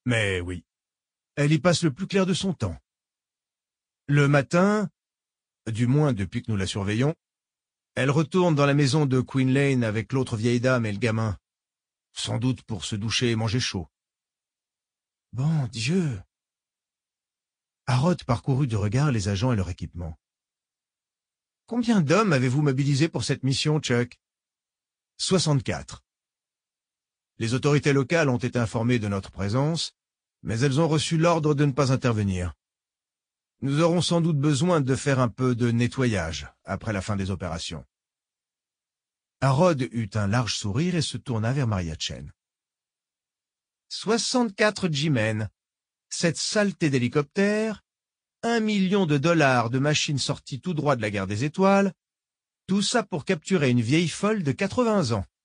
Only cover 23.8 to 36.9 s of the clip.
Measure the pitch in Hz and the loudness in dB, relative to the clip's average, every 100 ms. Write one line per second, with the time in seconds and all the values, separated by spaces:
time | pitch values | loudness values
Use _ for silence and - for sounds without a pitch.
23.8 | - 120 123 - _ _ _ _ _ _ | 0 0 0 -6 _ _ _ _ _ _
24.8 | _ _ _ - - 190 156 143 110 78 | _ _ _ -10 -2 0 2 0 0 -8
25.8 | 67 - _ _ _ _ _ _ _ _ | -8 -18 _ _ _ _ _ _ _ _
26.8 | _ _ _ _ _ - 113 123 147 147 | _ _ _ _ _ -8 -4 0 2 2
27.8 | 147 139 127 170 147 123 123 123 113 120 | 4 2 2 2 2 0 -2 -2 -2 -2
28.8 | 117 123 104 98 - - 101 120 147 165 | 0 0 0 -4 -6 -6 -4 -2 -2 -2
29.8 | - _ _ _ _ _ - 113 143 131 | -6 _ _ _ _ _ -6 -2 0 2
30.8 | 165 151 - 165 170 165 151 143 147 139 | 2 0 0 2 2 2 2 2 0 2
31.8 | 131 131 127 107 101 92 87 - _ _ | 0 2 0 0 0 -2 -6 -8 _ _
32.8 | _ _ _ _ _ _ _ _ 135 143 | _ _ _ _ _ _ _ _ -4 2
33.8 | 170 175 - 170 165 147 151 135 180 165 | 2 2 2 0 2 2 2 2 2 2
34.8 | 131 131 147 131 123 101 131 120 120 117 | 2 0 0 0 0 0 -2 2 0 2
35.8 | 120 135 123 101 80 73 69 _ - 95 | 0 0 0 0 -4 -6 -12 _ -8 -8
36.8 | - | -4